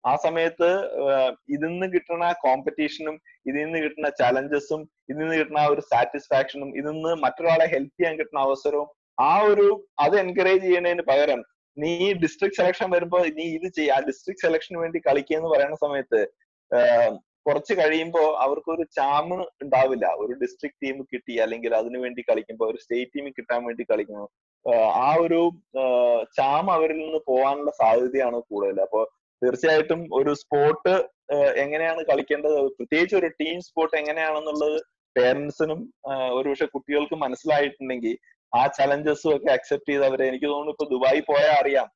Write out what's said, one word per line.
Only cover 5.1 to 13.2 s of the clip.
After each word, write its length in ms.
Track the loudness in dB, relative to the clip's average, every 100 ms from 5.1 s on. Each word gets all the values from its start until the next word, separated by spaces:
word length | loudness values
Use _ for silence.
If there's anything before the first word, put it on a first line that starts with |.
| -6
നിന്ന് 180 | -2 -2
കിട്ടുന്ന 220 | -2 0
ആ 80 | 2
ഒരു 140 | 0
സാറ്റിസ്ഫാക്ഷനും 960 | 0 0 0 -4 -2 0 0 -6 -10 -8
ഇതിൽ 140 | -8
നിന്ന് 240 | -6 -4
മറ്റൊരാളെ 520 | -2 -2 -2 0 2 2
help 340 | 0 -6 -2
ചെയ്യാൻ 180 | -2 -2
കിട്ടുന്ന 220 | -6 -2
അവസരവും 480 | -2 0 -2 -2 -6 _ _ 0
ആ 200 | 2 4
ഒരു, 460 | 4 6 4 2 -6 0
അത് 180 | 2 2
encourage 440 | 0 0 4 4
ചെയ്യുന്നതിന് 400 | 4 2 2 0
പകരം 420 | 2 2 4 0 -6 _ _ -6
നീ 340 | -4 0 0
district 440 | 0 -2 0 -2 2
selection 340 | 0 0 0
വരുമ്പോ 280 | 0 2
നീ 260 | 0